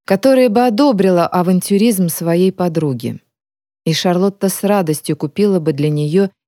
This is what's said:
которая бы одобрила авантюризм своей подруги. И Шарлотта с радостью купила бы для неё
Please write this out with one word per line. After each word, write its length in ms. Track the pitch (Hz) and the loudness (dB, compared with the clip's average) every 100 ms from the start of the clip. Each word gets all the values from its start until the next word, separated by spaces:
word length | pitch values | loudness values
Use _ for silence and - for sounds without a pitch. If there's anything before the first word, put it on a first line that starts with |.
которая 440 | - 196 269 262 254 | -4 0 2 4 4
бы 180 | 208 247 | 2 2
одобрила 600 | 208 285 196 196 175 165 | 2 2 2 2 2 0
авантюризм 800 | 180 175 185 - 202 233 190 175 | 0 0 0 0 0 2 0 -2
своей 440 | - 170 170 185 | -2 -2 0 0
подруги. 680 | 185 180 160 151 120 120 107 _ _ _ _ _ _ | 0 -2 -2 -4 -4 -8 -10 _ _ _ _ _ _
И 80 | - | -6
Шарлотта 560 | 156 185 175 196 196 196 | -2 0 0 0 -2 -4
с 140 | - | -2
радостью 540 | 202 202 160 151 - 147 | 0 0 0 -4 -4 -6
купила 420 | 151 - 208 185 | -6 -2 0 0
бы 140 | 156 | -2
для 160 | 143 147 | -2 -2
неё 420 | 147 151 175 196 - | -2 0 0 0 -4